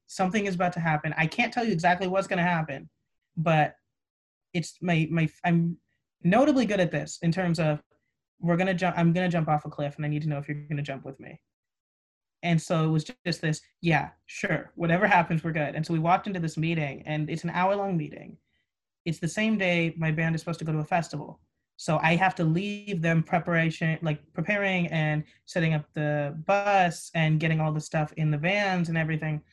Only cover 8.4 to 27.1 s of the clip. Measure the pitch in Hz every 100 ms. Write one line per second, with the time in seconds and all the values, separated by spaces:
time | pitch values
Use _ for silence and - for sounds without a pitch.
8.4 | 170 175 190 175 180 175 170 170 180 170
9.4 | 156 151 151 - 143 143 151 151 156 143
10.4 | 143 147 147 147 147 135 135 135 - -
11.4 | _ _ _ _ _ _ _ _ _ _
12.4 | 170 160 - 170 160 160 - - 180 -
13.4 | 160 156 _ _ 170 147 - - - -
14.4 | 196 156 - - 170 175 202 185 165 165
15.4 | 165 160 139 151 156 165 165 185 208 185
16.4 | 165 156 160 165 143 123 - 151 151 165
17.4 | 170 170 185 202 196 175 147 - - -
18.4 | _ _ _ _ _ _ 170 156 160 -
19.4 | 220 208 185 175 165 165 160 156 165 160
20.4 | - 165 160 156 151 175 165 147 - -
21.4 | _ _ _ - - 156 160 170 190 -
22.4 | 165 165 208 208 208 185 165 165 160 175
23.4 | 165 165 160 160 165 156 160 147 - -
24.4 | 160 208 196 185 175 160 151 151 - _
25.4 | - 180 160 151 - 160 151 147 143 160
26.4 | 160 202 202 196 180 170 -